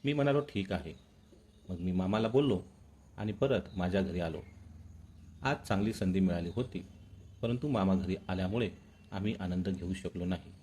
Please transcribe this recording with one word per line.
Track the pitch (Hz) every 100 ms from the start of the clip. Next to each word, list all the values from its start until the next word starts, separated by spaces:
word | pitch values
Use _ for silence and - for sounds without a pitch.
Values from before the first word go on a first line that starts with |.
मी | 139
म्हणालो, | 147 143 143
"ठीक | 143 101 95
आहे." | 92 78 71 - - - - - - -
मग | 87
मी | 90
मामाला | 90 92 110 113
बोललो | 127 143 92 - - - - - -
आणि | 104
परत | 107 139 113 - 98
माझ्या | 90 98
घरी | 85 87
आलो. | 82 76 - - - - - - - - - -
आज | 135 143
चांगली | - 95 104
संधी | 107 95 92
मिळाली | 95 85 85 113
होती, | 123 92 - - - - - -
परंतु | 117 123 151
मामा | 120 95
घरी | 95 92 92 -
आल्यामुळे | 92 92 113 104 - - - -
आम्ही | 98 104 107
आनंद | 95 90 90
घेऊ | 92 87
शकलो | 95 87 90
नाही. | 87 85 - -